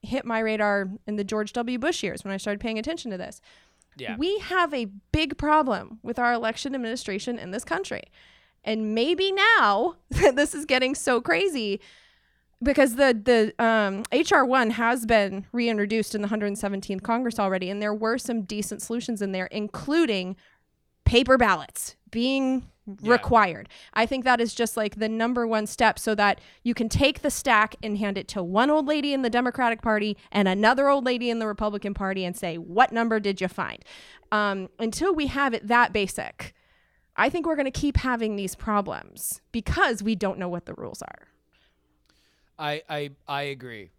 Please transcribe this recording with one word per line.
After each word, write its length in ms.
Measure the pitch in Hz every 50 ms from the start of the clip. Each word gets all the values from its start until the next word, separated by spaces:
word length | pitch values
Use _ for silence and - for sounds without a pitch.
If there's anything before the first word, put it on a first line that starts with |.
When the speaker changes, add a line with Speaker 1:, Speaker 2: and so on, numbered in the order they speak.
| -
Speaker 1:
hit 220 | - - 262 -
my 140 | 240 226 220
radar 520 | 226 220 220 214 208 208 202 202 196 190 190 - _
in 100 | - 208
the 80 | 208 202
George 280 | 196 214 214 214 208 -
W. 240 | 240 240 233 254 240
Bush 240 | 233 311 349 - -
years 200 | 190 - - -
when 80 | 202 196
I 40 |
started 240 | 196 - 208 202 202
paying 180 | - 233 220 220
attention 320 | 220 285 330 330 - 247
to 60 | 196
this. 240 | 180 180 - - - _ _ - _ _ _ _ _ _ _ _
Speaker 2:
Yeah. 200 | - 127 - 214
Speaker 1:
We 220 | 220 294 359 403 415
have 340 | - - 359 370 349 320 294
a 120 | 269 233 202 196 202 _ _
big 260 | - 311 320 277 294 -
problem 600 | - 294 302 311 302 254 220 175 - - 226 220 -
with 180 | 240 240 -
our 120 | 247 240 240
election 400 | 233 233 220 226 - - 285 262
administration 640 | 269 240 226 226 247 - - 196 - - - 240
in 140 | 233 - 180
this 140 | 190 226 -
country. 400 | - 330 359 392 - - - - _ _ _ - - _ _ _ _ _ _ _
And 320 | 214 220 220 220 214 214
maybe 380 | 226 233 302 349 311 381 392 381
now 640 | 392 392 440 466 415 262 208 202 196 240 349 339 _ _
<laughs> 80 | _
that 260 | - - 370 302 254
this 180 | 262 285 294 -
is 120 | 302 294
getting 280 | - 262 254 262 254 277
so 260 | - - - 254 233
crazy, 600 | 240 - 330 330 392 392 320 269 220 208 196 202 - - - - _ _ _ _ _ _ _ _ _ _ _ _ -
because 320 | - - 302 269 277 226
the, 180 | 247 285 269 247 220
the, 440 | 202 254 240 226 214 220 - _ 226
um, 400 | 226 226 220 208 196 190 196 226 - -
H 200 | 262 330 - 403
R 120 | 320 262
one 260 | 247 254 262 240 220
has 340 | 233 226 240 226 247 269 226
been 420 | 220 233 214 202 196 190 196 196 - -
reintroduced 600 | 240 233 233 226 208 202 196 220 226 208 - -
in 80 | 214 208
the 60 | 202
hundred 280 | 220 214 208 202 202 202
seventeenth 440 | - 202 202 196 190 - 196 190 190
Congress 380 | - 208 233 262 240 226 -
already, 280 | 208 190 190 190 190 180
and 140 | 202 202 208
there 120 | 208 214
were 240 | 214 220 220 226 262
some 240 | - - 240 226 202
decent 400 | 180 214 208 202 - 214 196 -
solutions 380 | - 233 240 247 - 233 202
in 120 | 208 190 190
there, 140 | 185 185
including 920 | - - 214 208 208 - - - - 285 330 339 262 214 190 185 180 190 _ _ _ _ _ _ _ _ _ _ _ _ _ _
paper 320 | - - 240 269 254 262
ballots 600 | 269 240 214 190 160 147 - - - - - - _ _ _
being 580 | - 226 240 262 269 269 269 262 262 254 247 - _ _ _ - 196 196 -
Speaker 2:
Yeah. 100 | 208 233
Speaker 1:
required. 560 | 226 - - 247 226 208 185 160 101 101 - - - - - -
I 140 | - 226
think 180 | 233 277 262 233
that 160 | 262 247 233
is 140 | 233 226 -
just, 200 | - 233 214 -
like, 220 | 233 214 208 -
the 140 | 208 220 220
number 360 | 226 220 220 240 254 240 233
one 200 | 226 220 220 214
step 320 | 208 - - 240 220 - -
so 160 | - 226 220
that 260 | 208 208 202 190 - - - - _ _
you 100 | 240 240
can 160 | - 240 226
take 320 | - - 277 269 - -
the 100 | - 294
stack 460 | - - - 269 233 214 214 214 - - -
and 160 | 220 208 202
hand 180 | 214 202 196
it 100 | 196 - -
to 140 | - 208 180
one 280 | 170 185 208 247 285
old 160 | 302 311 294
lady 260 | 269 302 302 277 285 285
in 80 | 269
the 80 | 262 233
Democratic 540 | 220 240 247 247 233 - 254 233 233 226 -
Party 340 | 226 220 208 202 214 202 - - - -
and 160 | 202 202 190
another 400 | 185 190 214 220 254 254 277 277
old 160 | 277 277 247
lady 240 | 254 254 240 247 240
in 100 | 233 233
the 80 | 220
Republican 460 | 214 208 - 220 214 208 208 202 202 196
Party 320 | - 202 190 196 190 185
and 100 | 175 180
say, 220 | - - 175 160
"What 340 | 165 165 170 170 208 262 -
number 300 | - 226 233 233 226 220
did 220 | 202 202 196 185 185
you 60 | 185
find?" 360 | - - 170 - 57 - - - - - - - - - _ _ -
Um, 380 | 214 208 202 196 196 185 185 _ _
until 360 | 226 226 214 - 311 381 370
we 120 | 311 294
have 260 | 269 247 277 277 269 233
it 160 | - - 208
that 240 | 233 240 240 - 185
basic, 600 | 214 202 190 - - - - - _ - - _ _ _ _ _ _ _ _ _ _ _ _ _
I 140 | - 214 254
think 160 | - 349 311
we're 100 | 330 320
gonna 140 | 294 277 269
keep 280 | 254 - - 285 262 -
having 380 | - 262 247 233 226 220 214
these 180 | 202 202 180 -
problems 880 | - - - 214 208 196 190 107 67 50 50 50 - - - - - _ _ -
because 500 | 196 196 - - 339 381 294 233 202 202
we 120 | 214 226
don't 240 | 185 202 190 - 185
know 100 | 185 180
what 160 | 175 175 170
the 100 | - -
rules 280 | - - - - - -
are. 260 | - - - - _ _ _ _ _ _ _ _ _ _ _ _ _ _ _ _ _ _ _ _ _ _ _ _ _ _ -
Speaker 2:
I, 240 | 156 147 147 151 160 _
I, 220 | 156 147 147 143 139 _ _ -
I 140 | 143 143 143
agree. 480 | 143 139 131 127 123 117 107 98 85 _